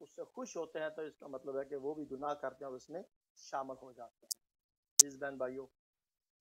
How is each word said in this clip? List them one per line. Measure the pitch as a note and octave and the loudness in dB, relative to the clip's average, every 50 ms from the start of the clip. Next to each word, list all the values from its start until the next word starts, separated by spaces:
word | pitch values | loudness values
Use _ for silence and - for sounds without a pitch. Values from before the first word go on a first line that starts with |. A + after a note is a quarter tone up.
उससे | E3 C#3+ - - E3 | -18 -14 -8 -8 -8
खुश | - - - B3+ - - F3 | -6 -2 -4 -4 0 2 0
होते | D#3+ D#3 - D#3+ | 0 2 2 2
हैं, | D#3 D#3 D3+ | 2 2 2
तो | - D#3+ | 0 -2
इसका | D3+ - - - D3+ | -4 -4 -8 -8 -6
मतलब | C#3 C3 - C#3 C3+ C3+ | -6 -4 -2 2 2 2
है | C#3 | 2
कि | C3+ C#3+ | 2 -2
वो | C#3 C3 C#3+ D#3 | 0 2 2 2
भी | D#3 D3 | 0 0
गुनाह | - C3+ C3 C#3+ D3 D3 | -2 -2 0 2 2 2
करते | C#3+ - C3 B2+ - D3 | 2 2 -2 -2 -2 -6
हैं | C#3 | -4
और | B2+ | -4
उसमें | B2+ - - D3+ F3+ G3+ - _ _ _ _ _ - | -6 -6 -6 -6 -6 -6 -8 _ _ _ _ _ -18
शामिल | - - - C#3+ C3+ C3 C3 B2+ | -10 -2 0 0 0 0 -4 -6
हो | C3 C3 B2 | -8 -14 -12
जाते | B2 A#2 A2+ - _ - | -12 -14 -14 -14 _ -4
हैं। | - - - _ _ _ _ _ _ _ _ _ _ _ - | -4 -4 -4 _ _ _ _ _ _ _ _ _ _ _ 6
Please | - C#3+ C3+ C3 | 6 6 6 -2
बहन | C#3 C#3 C#3 C3 | -2 -2 0 0
भाइयों, | B2+ B2+ C3 C3+ C3 B2+ _ _ _ _ _ _ _ _ _ _ _ _ _ _ | 0 0 0 -4 -8 -10 _ _ _ _ _ _ _ _ _ _ _ _ _ _